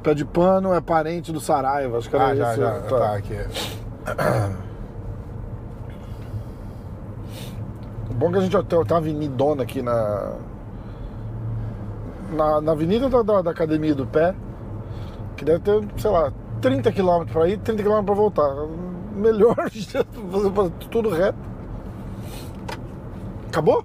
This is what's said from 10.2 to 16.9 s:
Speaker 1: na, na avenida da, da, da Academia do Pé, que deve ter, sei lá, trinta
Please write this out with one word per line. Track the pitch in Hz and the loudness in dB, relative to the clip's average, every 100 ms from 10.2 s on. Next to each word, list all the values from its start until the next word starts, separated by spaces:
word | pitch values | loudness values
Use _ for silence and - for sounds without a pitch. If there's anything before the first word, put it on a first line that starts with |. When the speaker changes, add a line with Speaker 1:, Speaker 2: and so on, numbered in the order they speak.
| 98 - 120 - - - - - - - - - - - - - - - - - - | -2 -6 -10 -12 -12 -12 -12 -10 -10 -10 -8 -6 -6 -4 -6 -8 -10 -8 -10 -10 -6
Speaker 1:
na, | 156 156 151 | 2 4 4
na | 156 | 4
avenida | 156 165 214 269 | 2 4 4 4
da, | 247 | 4
da, | 214 208 | 4 4
da | 170 | 2
Academia | 160 160 156 156 143 | 0 2 2 2 2
do | 120 | 2
Pé, | 151 165 190 - - - - - - - - - - | 4 2 2 -8 -10 -10 -10 -8 -8 -10 -10 -10 -6
que | 143 | 0
deve | 165 | 2
ter, | 202 208 208 - | 4 2 2 -2
sei | 214 | 2
lá, | 180 147 - - - | 4 2 -2 -8 0
trinta | 262 269 247 | 2 4 2